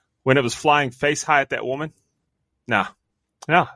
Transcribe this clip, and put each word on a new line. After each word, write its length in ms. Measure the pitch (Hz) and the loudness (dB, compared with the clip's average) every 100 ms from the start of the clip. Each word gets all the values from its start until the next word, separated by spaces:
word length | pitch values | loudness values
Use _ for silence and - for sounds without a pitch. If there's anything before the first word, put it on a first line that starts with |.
| _ _ | _ _
when 140 | 135 139 | 0 2
it 60 | |
was 120 | 120 | 0
flying 360 | - 156 147 135 | -2 2 2 0
face 320 | - 143 147 | -2 -2 -2
high 180 | - 147 | 0 0
at 100 | 135 | 0
that 140 | 123 | -4
woman? 280 | 117 135 156 _ _ _ _ _ _ _ - | -6 -8 -8 _ _ _ _ _ _ _ -4
Nah. 200 | 104 - - _ _ _ - - | -2 -2 -8 _ _ _ -12 0
Nah. 220 | 175 143 | 2 2